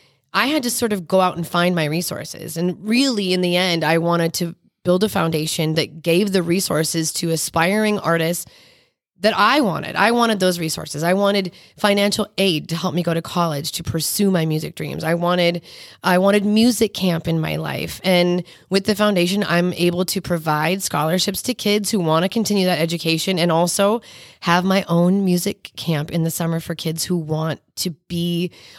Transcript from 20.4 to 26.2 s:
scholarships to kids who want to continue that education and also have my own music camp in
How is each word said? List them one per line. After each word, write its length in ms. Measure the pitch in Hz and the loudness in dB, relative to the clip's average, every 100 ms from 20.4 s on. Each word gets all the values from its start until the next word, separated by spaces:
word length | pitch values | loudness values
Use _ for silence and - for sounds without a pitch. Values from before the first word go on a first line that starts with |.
| 156 151 156 190 | 0 0 0 -2
scholarships 580 | - 156 156 185 - 190 | -2 -2 0 0 -2 -4
to 120 | - | -6
kids 360 | 247 208 208 202 | -4 0 0 0
who 80 | 208 | 0
want 240 | 165 160 | 2 2
to 60 | 185 | 2
continue 380 | 233 202 202 185 | 0 0 2 2
that 120 | 160 | 2
education 640 | 165 170 165 160 185 185 | 0 -2 -2 0 0 0
and 100 | 175 | 2
also 520 | 165 175 - 202 233 - - - - | 2 2 2 0 0 -6 -20 -20 -8
have 240 | - 175 | 0 2
my 200 | 185 190 - | 2 0 2
own 380 | 170 175 196 | 2 4 2
music 480 | 190 175 - - - - | 2 0 -2 -8 -12 -10
camp 360 | - 151 156 | -4 -4 -2
in 100 | 165 | -2